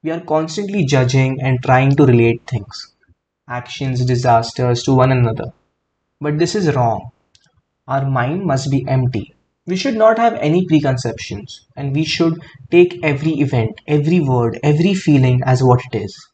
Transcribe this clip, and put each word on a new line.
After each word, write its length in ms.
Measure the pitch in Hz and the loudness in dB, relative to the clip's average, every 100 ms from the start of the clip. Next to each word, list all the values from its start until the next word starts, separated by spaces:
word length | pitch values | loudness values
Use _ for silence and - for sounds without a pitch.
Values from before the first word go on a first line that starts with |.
We 80 | 156 | -6
are 100 | 170 | -8
constantly 640 | - 156 160 165 202 202 143 | -2 -2 -2 -6 -4 -2 0
judging 540 | 139 123 131 131 131 | 2 2 2 0 0
and 200 | 131 127 | -2 -2
trying 340 | 127 131 135 139 | 2 2 4 4
to 80 | 135 | 4
relate 360 | 120 117 117 - | 6 4 0 -6
things, 460 | 117 98 - - _ _ _ _ _ - | -8 -8 -18 -20 _ _ _ _ _ -14
actions, 580 | 123 123 - 135 127 123 | -14 -12 -8 -6 -4 -2
disasters 800 | 123 123 117 - - 123 120 | 0 2 2 0 -4 -2 0
to 120 | - 131 | 2 2
one 160 | 131 | 4
another. 420 | 127 120 113 - - _ _ _ _ _ _ | 4 0 -2 -10 -14 _ _ _ _ _ _
But 160 | 147 147 | -6 -2
this 160 | 170 214 | -2 0
is 180 | 170 131 | -2 0
wrong. 360 | 120 101 117 _ _ _ _ _ _ _ - | 0 -2 -10 _ _ _ _ _ _ _ -6
Our 220 | 135 139 | -4 -2
mind 360 | 131 123 175 190 | -2 -2 -4 -2
must 260 | 135 139 | -2 -2
be 160 | 135 123 | -4 0
empty. 480 | 131 127 110 - _ _ _ - | 0 0 -4 -10 _ _ _ -8
We 100 | 185 | -4
should 200 | 277 220 | -2 2
not 220 | 220 220 | 2 4
have 180 | 233 - | 0 0
any 300 | 147 170 180 | 0 0 2
preconceptions, 1000 | 156 143 127 120 110 - 104 - - _ - | 2 2 -2 -4 -8 -10 -12 -14 -20 _ -10
and 180 | 139 139 | -6 -4
we 100 | 156 | -4
should 340 | - 165 160 - - - | 0 -2 -2 -10 -20 0
take 280 | 170 175 - | 4 4 2
every 300 | 156 135 156 147 | -4 -2 -2 0
event, 400 | 139 127 110 - - | 0 0 -2 -6 -4
every 340 | 151 143 180 | -2 2 0
word, 380 | 139 127 117 113 | 2 0 0 0
every 300 | 147 151 170 | 0 2 2
feeling 480 | 190 - 143 127 123 | 0 2 4 4 2
as 200 | 127 127 | 2 2
what 180 | 127 123 - | 4 2 0
it 60 | 110 | -8
is. 120 | 98 - - | -8 -14 -20